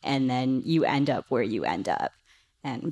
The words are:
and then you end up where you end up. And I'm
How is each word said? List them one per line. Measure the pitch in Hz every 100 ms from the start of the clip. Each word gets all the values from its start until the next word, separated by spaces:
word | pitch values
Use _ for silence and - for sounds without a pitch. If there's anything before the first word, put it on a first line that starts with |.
and | - 139 131
then | 127 127 131 -
you | 165
end | - 139 143
up | 120 -
where | 123
you | 107 107
end | 65 87 90
up. | - - - _ _ _ _ 143
And | 120
I'm | 165